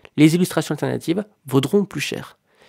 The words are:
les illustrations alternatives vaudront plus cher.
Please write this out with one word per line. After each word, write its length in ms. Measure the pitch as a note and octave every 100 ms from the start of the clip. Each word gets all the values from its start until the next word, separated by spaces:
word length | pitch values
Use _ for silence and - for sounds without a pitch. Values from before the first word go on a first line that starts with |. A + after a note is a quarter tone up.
| - -
les 160 | D#3
illustrations 400 | E3+ F3+ - D#3
alternatives 500 | D3+ C#3 B2+ - F3+ G3+ _ -
vaudront 400 | C#3 C3 G3+ F#3+
plus 160 | -
cher. 380 | - - - _ _ _